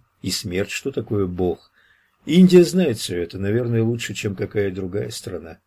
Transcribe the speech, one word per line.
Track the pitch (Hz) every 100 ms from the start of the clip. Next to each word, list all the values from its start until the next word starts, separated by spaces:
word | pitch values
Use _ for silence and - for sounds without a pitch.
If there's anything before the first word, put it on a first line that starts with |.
| _ _
и | 92
смерть, | - 92 90 101
что | - 139
такое | 135 117 101 95
Бог. | 90 90 80 _ _ _ _ _ _ -
Индия | 170 180 180
знает | 165 180 160 110
все | - 87
это, | 87 95
наверное, | 98 117 120 113
лучше, | 113 117 -
чем | 101 107
какая | 95 101 107 98
другая | 95 95 98 -
страна. | - - 85 82 82